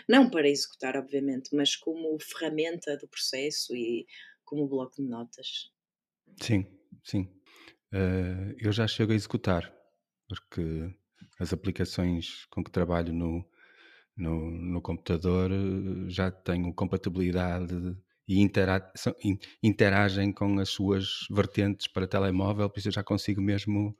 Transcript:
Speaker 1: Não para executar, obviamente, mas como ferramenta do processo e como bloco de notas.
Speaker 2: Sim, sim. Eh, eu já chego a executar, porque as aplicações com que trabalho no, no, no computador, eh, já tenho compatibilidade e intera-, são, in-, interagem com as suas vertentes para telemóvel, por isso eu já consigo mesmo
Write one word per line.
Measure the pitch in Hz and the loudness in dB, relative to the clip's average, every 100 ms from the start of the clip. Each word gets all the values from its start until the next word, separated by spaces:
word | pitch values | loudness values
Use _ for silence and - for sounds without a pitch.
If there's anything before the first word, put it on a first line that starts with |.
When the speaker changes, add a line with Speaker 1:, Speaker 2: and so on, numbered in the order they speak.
| - | 6
Speaker 1:
Não | 254 254 | 8 8
para | 165 143 | 6 4
executar, | 143 - - 131 135 | 4 -2 -6 -4 -4
obviamente, | 131 139 139 131 - | -2 -2 -2 -4 -2
mas | 147 143 - | 0 0 -2
como | 165 165 160 156 | -4 -4 -4 -4
ferramenta | - - 160 156 165 170 147 143 | -8 -6 -4 -2 -2 -4 -6 -8
do | 143 | -8
processo | - - 131 147 - - | -8 -6 -4 -4 -6 -6
e | 123 113 120 - - - - | -6 -4 -4 -6 -18 -20 -20
como | - 147 139 | -8 -4 -2
bloco | 135 123 - | -4 -6 -8
de | 135 | -8
notas. | 117 120 - - 143 - _ _ _ _ _ _ - | -8 -10 -14 -12 -12 -14 _ _ _ _ _ _ -10
Speaker 2:
Sim, | - 104 98 - _ - | 0 0 -2 -12 _ -20
sim. | - 101 95 - _ - - _ _ | -6 -4 -4 -10 _ -20 -20 _ _
Eh, | 98 92 92 90 92 98 - | -2 0 0 -2 -4 -8 -2
eu | 110 | 0
já | 104 110 | 0 0
chego | - 110 | 0 2
a | |
executar, | 107 - 113 101 85 - - _ _ _ _ - | 2 0 -2 2 0 -2 -14 _ _ _ _ -14
porque | 95 - - 82 80 85 - _ _ - - | -14 -8 -6 -4 -4 -8 -12 _ _ -20 -8
as | 87 | -4
aplicações | 87 95 - 90 - 90 87 - - - | -4 -2 -2 -2 0 0 0 -4 -12 -10
com | - | -8
que | 85 | -4
trabalho | 92 87 85 82 | 0 2 0 0
no, | 82 82 85 - _ - - - - _ | -2 -2 -2 -6 _ -20 -20 -20 -20 _
no, | - 82 82 80 | -6 -2 -2 -4
no | 85 87 87 | -6 -4 -4
computador, | - 85 - 82 90 90 92 | -4 -4 0 0 2 2 2
eh, | 98 95 95 98 92 92 | 0 0 -2 -4 -4 -4
já | 90 92 | -2 -2
tenho | - - 90 87 | -2 -2 -2 -2
compatibilidade | - 92 92 98 87 90 90 90 90 87 90 90 95 - _ - | -2 -2 0 -2 0 0 2 0 -2 -4 -4 -6 -8 -14 _ 2
e | 95 | 6
intera-, | 101 104 92 92 - | 6 6 4 2 -2
são, | - - - | -6 -4 -2
in-, | 104 95 - - | 0 -2 -6 0
interagem | 110 98 101 98 101 98 101 | 2 6 6 6 4 2 0
com | - 101 98 | 0 0 2
as | 95 | 0
suas | - 98 98 98 - - | 0 2 2 0 -6 -2
vertentes | 101 95 - 101 98 - | 0 2 2 0 0 -4
para | 95 92 | -4 0
telemóvel, | 98 98 92 98 104 104 | 2 2 2 2 0 -2
por | 101 | -2
isso | 101 | -4
eu | |
já | 101 | -4
consigo | 98 104 - 98 | 0 0 0 0
mesmo | 98 101 101 101 104 | 0 0 0 0 0